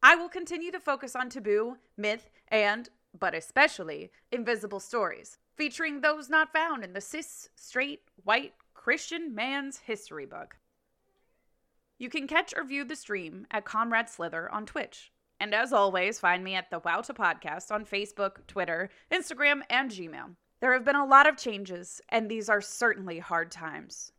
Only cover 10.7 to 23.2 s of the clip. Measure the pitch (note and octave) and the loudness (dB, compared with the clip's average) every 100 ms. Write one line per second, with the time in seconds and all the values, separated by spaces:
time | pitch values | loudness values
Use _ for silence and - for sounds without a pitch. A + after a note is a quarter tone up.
10.7 | _ _ _ _ _ _ _ _ _ _ | _ _ _ _ _ _ _ _ _ _
11.7 | _ _ _ A#3+ D4+ C#4 D#4 - - C#4+ | _ _ _ -8 -6 0 2 2 -4 -4
12.7 | C#4 C4 D#4 - G3+ E3 F#3+ G3+ G#3+ G#3 | -6 -6 -10 -6 -6 -6 -14 -6 -6 -4
13.7 | G#3+ A#3 A3+ A#3 - E3+ E3 E3 - G#3+ | -2 2 2 0 -6 -6 -6 -6 -8 -6
14.7 | D#4 A#3+ - - _ _ _ G#3 G#3 B3 | -8 -8 -10 -20 _ _ _ 0 0 4
15.7 | A#3+ G3+ F#3 F#3 A#3 F#3 F3+ F#3+ F#3+ F3+ | 4 4 4 0 2 2 2 0 -4 -4
16.7 | E3+ E3+ E3+ - A#3 G3 D#3+ D#3+ D#3+ - | -6 -2 -2 -2 0 0 0 -4 -8 -4
17.7 | D#3 G#3+ G3 G#3 - G3 - - G3 F3 | -6 -4 -6 -6 -2 -4 -4 -10 -4 -2
18.7 | E3 F#3+ - _ F4 - C4 C#4+ C#4+ C4 | -2 -4 -10 _ -2 -2 0 2 2 2
19.7 | B3 C4 G3+ E3+ D3 B2+ F3 _ _ B3 | 0 0 -4 -10 -10 -14 -16 _ _ 2
20.7 | B3+ A#3+ C#4+ C#4 C4+ D4 D4+ B3+ G3+ G3 | 4 4 2 8 10 10 6 -4 -8 -8
21.7 | F3+ F3 - _ A3+ A3 A3 G#3 G#3 G3+ | -12 -12 -18 _ -2 0 -4 2 0 0
22.7 | - A#3+ G3 F#3+ E3 | 0 0 0 -4 -10